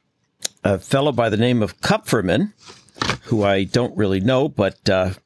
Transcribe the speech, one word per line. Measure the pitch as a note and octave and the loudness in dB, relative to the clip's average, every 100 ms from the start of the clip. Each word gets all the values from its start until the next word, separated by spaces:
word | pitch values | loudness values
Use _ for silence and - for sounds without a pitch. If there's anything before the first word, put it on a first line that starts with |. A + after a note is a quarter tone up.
| _ _ _ _ - _ | _ _ _ _ -14 _
a | G2 G2 | -2 -2
fellow | - C#3 D3 | 0 -2 0
by | B2 A#2+ | 0 0
the | G#2 | 2
name | B2 B2 | 2 0
of | G2+ - | -2 -4
Kupferman, | - G3 - A#2 F#2 F2+ G#3 - - - _ - - - | -2 -2 0 0 2 0 0 -6 -20 -20 _ -8 -6 -4
who | - A2 | -2 0
I | G2+ G2 | 2 0
don't | F#2+ B2 B2 - | 0 -2 -2 -2
really | G#2 F#2+ | 0 0
know, | G2+ C3 D3 | 0 0 0
but, | - G2 - - | 0 -2 -2 0
uh, | F#2 F#2 F#2+ | 0 0 -4